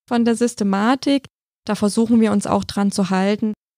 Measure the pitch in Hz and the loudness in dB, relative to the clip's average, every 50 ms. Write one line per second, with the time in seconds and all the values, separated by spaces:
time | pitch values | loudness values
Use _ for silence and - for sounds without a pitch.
0 | _ - 247 233 233 233 233 226 240 240 - - 214 196 190 196 208 233 262 262 | _ -4 -2 0 0 0 0 0 0 -2 -2 -2 -2 0 0 0 2 0 0 0
1 | - 285 277 277 - - _ _ _ _ _ _ _ - 214 - 214 208 196 226 | 0 0 -2 -2 -2 -6 _ _ _ _ _ _ _ -6 -2 -2 -2 0 0 0
2 | 226 220 240 226 220 208 208 202 196 - - 202 190 - - 202 202 202 - - | 2 2 4 4 4 4 2 0 0 0 -2 -2 -2 -4 -4 -2 -2 0 0 0
3 | 196 175 190 185 190 202 208 202 233 214 214 - _ _ _ | 0 0 0 0 0 0 0 -2 -4 -6 -6 -8 _ _ _